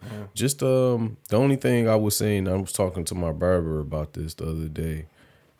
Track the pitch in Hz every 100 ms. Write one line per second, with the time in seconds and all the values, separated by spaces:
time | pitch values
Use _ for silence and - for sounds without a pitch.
0 | 120 107 101 - 131 143 131 131 127 120
1 | 113 107 - 107 139 135 127 120 113 110
2 | 107 - 107 101 95 95 90 - 92 87
3 | 82 90 85 76 87 90 80 78 71 78
4 | 76 85 80 - 82 80 78 78 80 78
5 | 80 _ - _ _